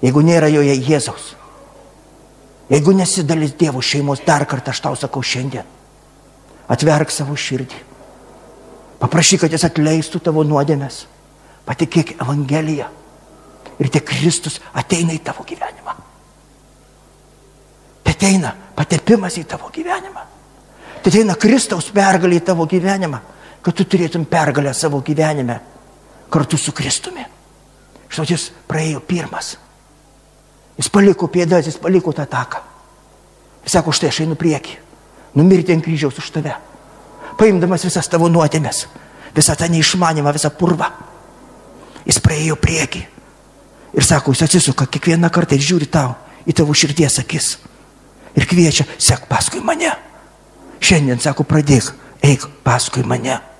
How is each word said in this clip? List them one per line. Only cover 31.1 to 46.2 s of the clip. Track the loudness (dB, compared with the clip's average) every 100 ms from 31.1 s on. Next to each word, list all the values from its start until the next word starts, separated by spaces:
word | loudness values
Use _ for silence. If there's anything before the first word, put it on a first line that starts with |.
| 4 0
pėdas, | 0 2 2 0
jis | -6
paliko | 0 0 0
tą | -6 -6
taką. | -6 -6 -10 -14 -20 _ _ _ _ _ _ _ _
Ir | -2
sako, | -2 0
„Štai | -2 -2
aš | -2
einu | -4
priekį, | -2 -2 -2 -6 -20 -20 -20 _ -20 -4
numirti | 4 6 6 4
ant | 0
kryžiaus | 0 -2 -2 -4
už | -8
tave, | -6 -6 -10 -14 -20 -20 -20 -20 -20 -18 2
paimdamas | 4 4 2 0
visas | -2 -4 -2
tavo | 2 4
nuodėmes, | 4 4 2 -2 -6 -10 -16 -20 -20 -6
visą | 0 0 0
tą | 0
neišmanimą, | 2 2 2 2 2 0
visą | 0 -2
purvą.“ | 0 0 0 -2 -8 -20 -20 -20 -20 -20 -20 -20 -20 -20 -16 -4
Jis | 0
praėjo | 2 0 -2 0
priekį. | -2 -2 -4 -6 -14 -18 -20 -20 -20 -20 -20 -20 -6
Ir | -2
sako, | 2 2 2
jis | 2
atsisuka | 4 2 2 0 -2
kiekvieną | -2 0 2 2
kartą | 2 2
ir | 2
žiūri | 2 0 0
tau | 0 0 -4